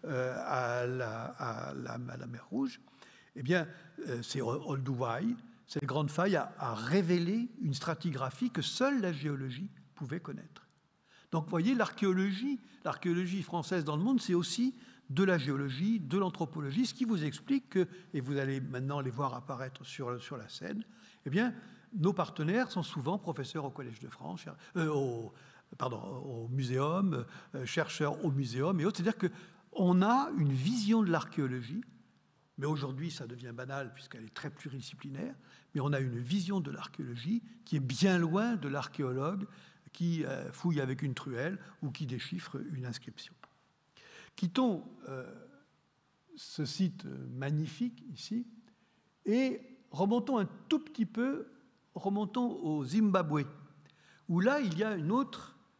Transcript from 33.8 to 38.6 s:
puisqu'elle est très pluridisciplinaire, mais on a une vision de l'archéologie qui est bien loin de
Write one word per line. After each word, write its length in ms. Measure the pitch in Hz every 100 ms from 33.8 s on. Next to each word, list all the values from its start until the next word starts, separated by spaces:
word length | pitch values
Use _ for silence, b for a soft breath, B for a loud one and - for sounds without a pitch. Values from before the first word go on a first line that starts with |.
| 131
puisqu'elle 320 | - - 123 110
est 80 |
très 160 | - 147
pluridisciplinaire, 840 | 147 147 131 110 - 143 135 247 - B B B
mais 80 | 147
on 120 | 139
a 60 | 143
une 180 | 131 117
vision 420 | 123 196 175 196
de 120 | 143
l'archéologie 720 | 143 - - 135 120 131 233 B B -
qui 100 | 151
est 60 |
bien 360 | 131 127 190 180
loin 380 | 165 180 233
de 120 | 226